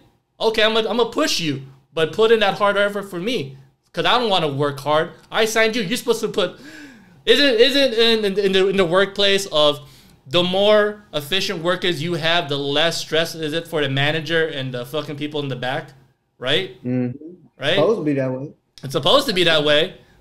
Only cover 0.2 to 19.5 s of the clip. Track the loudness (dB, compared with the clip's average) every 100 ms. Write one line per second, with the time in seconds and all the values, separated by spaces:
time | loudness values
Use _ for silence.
0.2 | _ -4 -2 2 2 2 0 0 -2 0
1.2 | -2 -2 -4 -6 -10 -20 _ -2 -2 2
2.2 | 4 4 2 2 0 2 0 -2 -8 -8
3.2 | -4 -4 -6 -14 -20 _ _ -4 0 0
4.2 | 2 0 0 -2 -4 -4 0 0 0 -8
5.2 | -6 -2 0 2 0 0 -4 -4 -2 -2
6.2 | -2 -2 -4 -4 -20 -20 -20 -20 -20 -4
7.2 | 2 4 4 4 4 4 2 4 4 4
8.2 | 2 0 2 2 2 2 2 4 2 2
9.2 | 2 2 0 2 2 2 -6 -20 -20 _
10.2 | -4 -2 0 2 4 4 4 -2 -10 -10
11.2 | -4 -4 -4 -4 -2 -2 -2 -4 -4 -2
12.2 | 0 0 -2 -4 -2 0 0 -2 -2 -2
13.2 | -2 -4 -6 -6 -4 -4 -2 0 0 -2
14.2 | -2 0 0 -4 -8 -8 -8 -8 -8 -8
15.2 | -8 -6 -6 -6 -6 -6 -8 -18 _ _
16.2 | _ -10 -2 -2 -2 -8 -4 -2 -4 -6
17.2 | -16 -20 -20 -8 -2 2 2 0 0 -2
18.2 | -2 -6 -10 -16 _ -18 -8 -2 4 4
19.2 | 2 2 2